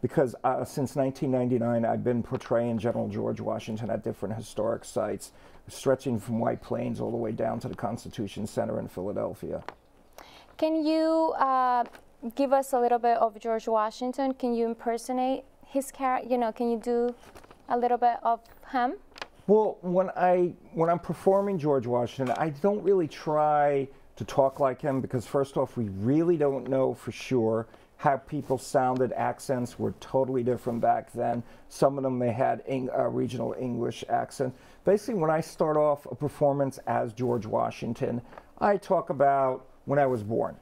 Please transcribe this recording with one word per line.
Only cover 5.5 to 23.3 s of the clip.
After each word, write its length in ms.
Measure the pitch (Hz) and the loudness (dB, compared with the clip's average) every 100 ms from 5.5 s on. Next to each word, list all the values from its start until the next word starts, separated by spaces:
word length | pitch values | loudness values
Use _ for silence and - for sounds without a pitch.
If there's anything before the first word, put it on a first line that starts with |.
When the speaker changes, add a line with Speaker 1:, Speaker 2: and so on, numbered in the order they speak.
| - - | -20 -18
Speaker 1:
stretching 520 | - 135 131 143 117 | -6 0 0 0 -4
from 180 | 110 113 | -4 -2
White 220 | 123 117 | -2 -4
Plains 400 | - 117 123 117 | -6 -6 -4 -4
all 100 | 113 | -4
the 60 | 117 | -4
way 160 | 117 | -4
down 280 | 113 117 117 | -2 -4 -4
to 80 | 120 | -8
the 60 | |
Constitution 720 | 95 101 110 87 - 101 - 104 | -6 -6 -6 -10 -8 -8 -6 -6
Center 320 | - 113 - | -4 -4 -4
in 100 | 101 | -6
Philadelphia. 760 | - 95 101 110 - - 82 - - _ _ _ - - - - - | -8 -6 -4 -6 -8 -8 -8 -10 -18 _ _ _ -20 -20 -20 -20 -4
Speaker 2:
Can 280 | 311 320 | -2 0
you, 500 | 302 320 320 320 320 - | 0 2 2 2 0 0
uh, 460 | 269 262 254 247 240 - - _ 233 | 0 2 2 0 -2 -8 -20 _ -12
give 180 | - 277 | -2 2
us 200 | 269 269 | 2 2
a 80 | 254 | 2
little 180 | 240 240 | 4 4
bit 180 | 240 233 | 4 4
of 200 | 226 208 | 2 0
George 300 | 233 226 226 | -4 -2 2
Washington? 680 | 220 214 - 254 254 269 | 2 0 -2 -6 -2 -2
Can 200 | 262 247 | 0 -2
you 120 | 233 233 | 0 0
impersonate 760 | 233 - 233 233 254 254 269 - _ | -2 -4 -4 -2 -2 0 -2 -6 _
his 280 | - 277 269 - | -6 -4 -4 -4
char-, 260 | 269 254 226 | -2 -2 0
you 80 | 247 | 0
know, 140 | 233 | 0
can 180 | 214 240 | 0 -2
you 100 | 233 | 0
do 360 | 226 240 240 240 - - - - - | 0 0 0 -4 -16 -20 -20 -20 -4
a 100 | 240 | 0
little 200 | 240 240 | 2 4
bit 180 | 240 233 | 2 2
of 160 | 226 226 - - - | 0 -2 -4 -20 -6
him? 220 | 262 247 403 - - - - - | 0 0 -2 -14 -18 -18 -12 4
Speaker 1:
Well, 320 | 214 208 - | 6 6 0
when 280 | 180 180 190 | 0 0 0
I, 440 | - 180 180 180 - - | 2 4 4 2 -2 -12
when 160 | - 165 | 0 2
I'm 80 | 170 | 2
performing 600 | - 165 - 196 202 190 | -2 0 4 4 2 0
George 280 | 147 139 117 | 2 2 2
Washington, 480 | 120 120 - 131 117 | 0 0 -2 -2 0
I 120 | 160 | 0
don't 320 | 143 202 208 | 0 0 0
really 240 | 175 196 156 | 2 2 2
try 800 | - - | -4 -2